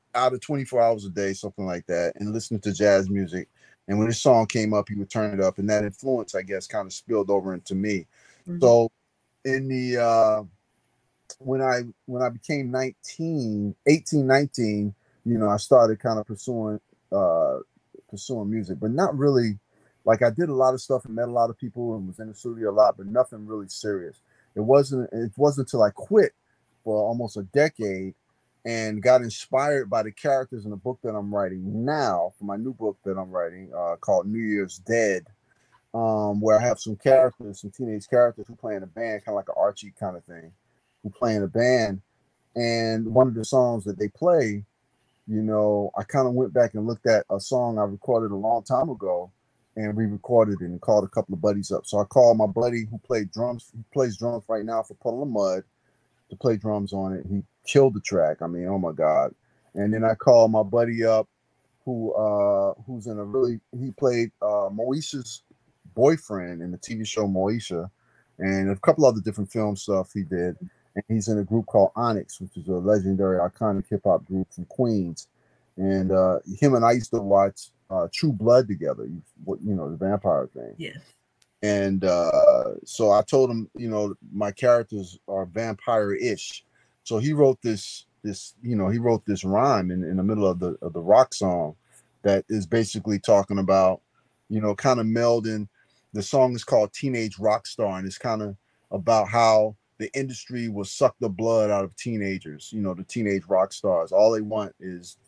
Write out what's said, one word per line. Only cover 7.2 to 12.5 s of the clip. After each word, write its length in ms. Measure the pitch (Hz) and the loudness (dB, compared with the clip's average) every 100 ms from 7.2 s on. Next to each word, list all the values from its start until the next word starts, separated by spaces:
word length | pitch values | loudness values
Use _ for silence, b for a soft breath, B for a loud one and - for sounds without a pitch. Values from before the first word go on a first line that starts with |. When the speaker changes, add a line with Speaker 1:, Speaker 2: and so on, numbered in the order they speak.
| 98 | 2
Speaker 1:
over 240 | 101 95 | 0 -2
into 200 | 90 - | -8 -6
me. 320 | 95 107 98 80 b b b - | -4 -2 -4 -6 b b b -10
Speaker 2:
Mm-hmm. 140 | 175 | 2
Speaker 1:
So 320 | 127 117 113 _ _ _ _ _ 135 | 6 6 4 _ _ _ _ _ -4
in 240 | 131 135 | -4 -2
the, 340 | 127 127 123 | -4 -2 0
uh, 400 | 117 113 110 107 95 _ _ _ _ _ _ _ _ - | 2 4 4 2 -4 _ _ _ _ _ _ _ _ -14
when 220 | 127 131 | -4 0
I, 220 | 135 123 120 - - | 0 0 -4 -14 -10
when 160 | 123 | -4
I 60 | 123 | -4
became 420 | 117 - | -4 -6